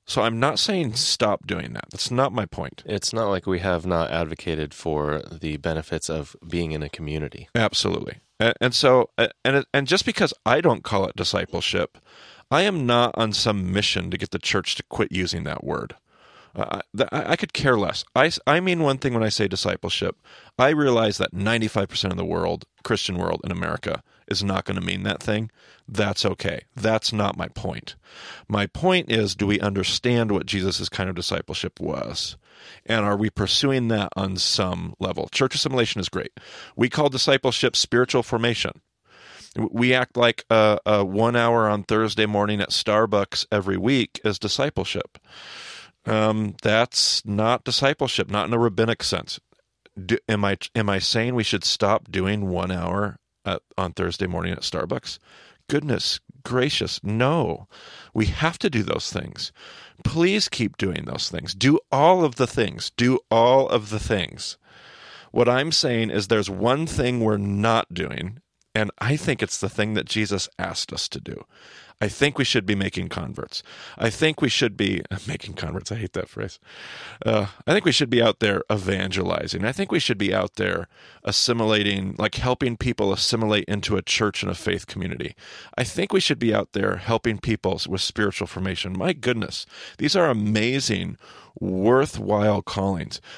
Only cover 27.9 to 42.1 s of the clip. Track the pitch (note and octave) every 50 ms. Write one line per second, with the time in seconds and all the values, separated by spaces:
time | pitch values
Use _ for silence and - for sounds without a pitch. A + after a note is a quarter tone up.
27.9 | - _ _ - - - - - - - - - G#2 G#2 G2+ F#2+ - - D#3 F#3
28.9 | F#3 F3+ - - A2+ A2+ G#2+ G2 - - G#2 G2 G#2 G2+ - G#2 G2 G2 F#2+ -
29.9 | - - - B2 B2 A#2+ A#2 G#2+ G2+ F2+ - - - G2 F#2 G2 F2+ - F#2 -
30.9 | - - F#2+ F#2 F2+ F2 F2+ - F2+ E2+ E2 - - - - - _ - D#2+ D#2
31.9 | D2+ C2+ A1+ A1+ - - - - - - _ _ - - - - - - _ -
32.9 | A2+ A2+ G#2 G2+ G#2 G2+ A2 G#2+ - - G#2 F#2 - - - C#3 C3+ C3 A#2+ A2+
33.9 | A2+ G#2 G2+ - - - F#2+ F#2+ F#2 F#2 - - - - G2+ F#2 F2 F2 F2 F2
34.9 | - - G2 F#2+ F2 - - - - - C3 C3 - C3+ - D3+ C3+ B2+ A#2 A2
35.9 | - A2 F2+ - - F2+ - - - - - - - - - - - - A#2+ B2+
36.9 | - - D3+ C#3+ C3 B2+ - - C#3 C3+ - C3 A2+ - - B2 - - - -
37.9 | - B2 B2+ - - B2+ A#2 - B2 A2+ A#2 A#2+ A2+ - - - - - _ _
38.9 | _ _ _ _ _ - - - - - - - - - A2 - - A2+ A#2+ B2
39.9 | B2+ B2+ B2+ - - A#2+ A#2+ A#2 A2+ - - - A2+ A2 G#2+ G#2+ G#2 - - G#2
40.9 | G#2+ G2+ G2+ F#2 F#2+ G#2 A2+ A#2 A#2+ A#2+ A#2 A#2 A#2 A#2 A2 G#2+ G#2 G2+ F#2 -
41.9 | A2 A2 A2 G#2+